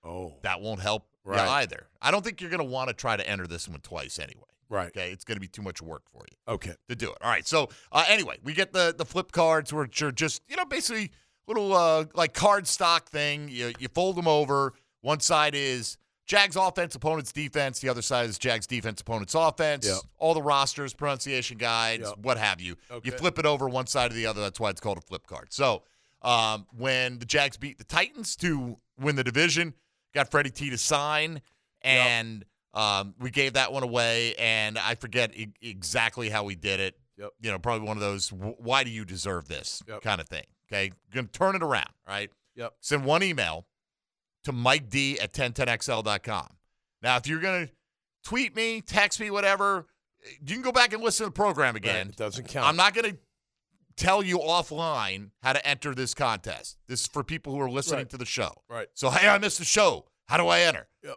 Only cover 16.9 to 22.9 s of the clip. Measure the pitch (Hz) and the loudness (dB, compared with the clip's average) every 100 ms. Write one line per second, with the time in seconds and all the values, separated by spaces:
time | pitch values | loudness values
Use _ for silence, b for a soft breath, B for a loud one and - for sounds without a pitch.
16.9 | 131 156 160 127 - 147 151 139 123 131 | -2 -2 0 -4 -6 -4 0 -2 -2 -2
17.9 | 120 110 127 120 104 127 113 - 123 110 | -2 0 0 0 -2 0 0 -2 -4 -4
18.9 | 107 - 113 98 160 160 151 156 147 110 | -8 -6 -6 -2 2 2 2 0 0 0
19.9 | 95 - _ 160 160 147 139 135 - 139 | -2 -4 _ 2 2 4 4 2 -2 -8
20.9 | - 147 135 139 131 117 117 117 113 113 | -4 -4 -4 -2 -4 -4 -4 0 2 0
21.9 | 113 107 101 117 117 110 90 87 82 b | -2 -6 -6 -2 2 2 0 -4 -12 b